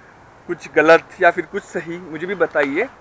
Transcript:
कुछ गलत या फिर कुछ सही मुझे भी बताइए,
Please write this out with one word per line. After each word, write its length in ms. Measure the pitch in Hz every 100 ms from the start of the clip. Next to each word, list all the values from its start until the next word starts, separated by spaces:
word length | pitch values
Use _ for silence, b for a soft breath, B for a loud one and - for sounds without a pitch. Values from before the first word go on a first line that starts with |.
| b - - - -
कुछ 220 | 175 139 160
गलत 280 | 151 165 - -
या 100 | 175
फिर 140 | 175 160
कुछ 180 | 202
सही 340 | - 185 160 170 180
मुझे 160 | 156 175
भी 80 | 196
बताइए, 520 | 160 160 143 147 262 -